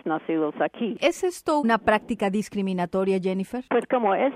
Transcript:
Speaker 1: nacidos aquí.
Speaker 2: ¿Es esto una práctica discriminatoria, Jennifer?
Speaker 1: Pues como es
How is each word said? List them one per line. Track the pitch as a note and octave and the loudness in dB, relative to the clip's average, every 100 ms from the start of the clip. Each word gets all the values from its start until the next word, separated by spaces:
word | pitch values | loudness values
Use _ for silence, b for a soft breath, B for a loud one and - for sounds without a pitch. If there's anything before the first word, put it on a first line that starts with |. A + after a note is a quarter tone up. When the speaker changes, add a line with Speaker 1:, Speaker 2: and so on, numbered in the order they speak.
| - | -2
Speaker 1:
nacidos | D#3 - E3 D#3 - | -4 -2 0 0 0
aquí. | D#3 - A#3 - | -4 -2 -6 0
Speaker 2:
¿Es | C#4+ F4 | 0 0
esto | F#4 F4 - D4+ | -2 -4 -2 0
una | B3+ E4 | 2 2
práctica | A3 G#3+ A3+ A#3 G3+ | 4 2 2 -2 0
discriminatoria, | G3 G3+ G3+ F#3+ F#3 F3 F#3+ F#3+ F#3+ | 0 -2 -4 -2 -2 -2 0 2 2
Jennifer? | F#3 F#3+ F#3+ B3 - | 0 -2 -4 -6 -2
Speaker 1:
Pues | A#3+ - | 0 2
como | B3+ G#3+ | 0 2
es | F#3+ B3+ | 2 2